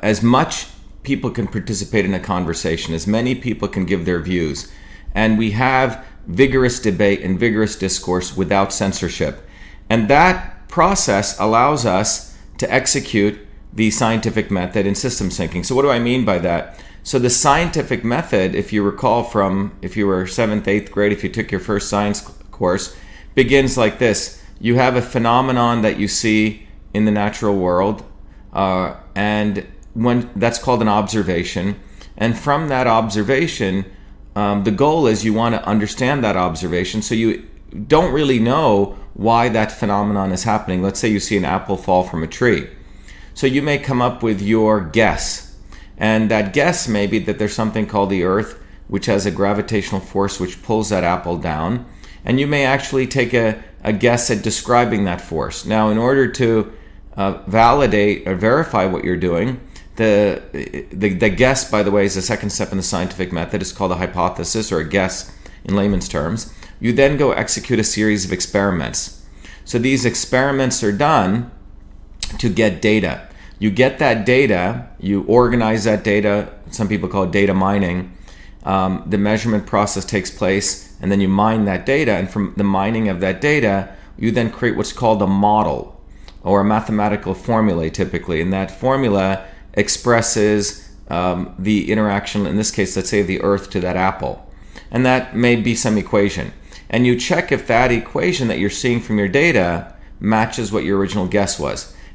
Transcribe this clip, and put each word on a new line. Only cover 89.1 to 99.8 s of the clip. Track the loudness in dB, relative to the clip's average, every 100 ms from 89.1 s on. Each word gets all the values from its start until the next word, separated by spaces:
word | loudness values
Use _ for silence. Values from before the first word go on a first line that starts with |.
| 2 0 -2 -8 -20 -6
expresses, | -2 -2 0 2 2 2 2 4 2 0 -6 -16 -18 -6
um, | -2 0 -2 -6 -4
the | 0 0 2
interaction, | 0 2 0 -2 -2 0
in | 0
this | -2
case, | -2 -2 -2
let's | 0
say, | 0
of | 0
the | 0
earth | 0 0 -2
to | -4
that | -2 0
apple. | 0 -2 -6 -8 -14 -20 -20 -20 -6
And | 0 2
that | 2 0 2
may | 4 4
be | 2 0
some | 0 0
equation. | 2 2 2 0 -8 -12 -20 -20 -4
And | 2 2
you | 2
check | 0 0 0
if | -2 2
that | 2 4
equation | 0 -2 -2 0 0 -2
that | 0
you're | -2
seeing | -2 -2 -2
from | 0 0
your | 2
data | 2 4 4 2 -2